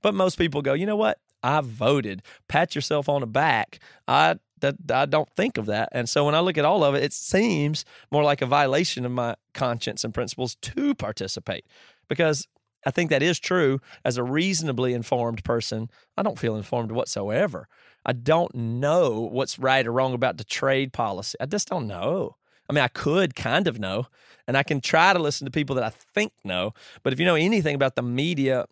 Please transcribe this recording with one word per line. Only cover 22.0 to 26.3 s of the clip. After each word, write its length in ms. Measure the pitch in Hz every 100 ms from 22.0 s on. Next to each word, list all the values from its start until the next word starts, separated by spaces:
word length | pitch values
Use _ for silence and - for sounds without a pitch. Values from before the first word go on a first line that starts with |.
| 104 185 156 - _ _ -
I 40 |
mean, 100 | 143
I 60 | 127
could 480 | - 143 170 180 -
kind 320 | - 147 180
of 100 | 113
know, 280 | 95 98 127 _ _ _ -
and 80 | 135
I 80 |
can 160 | 139 143
try 320 | - 160 180
to 80 | 185
listen 240 | 151 -
to 80 | 135
people 240 | 139 143 127
that 80 |
I 60 | 113 - _
think 180 | - 214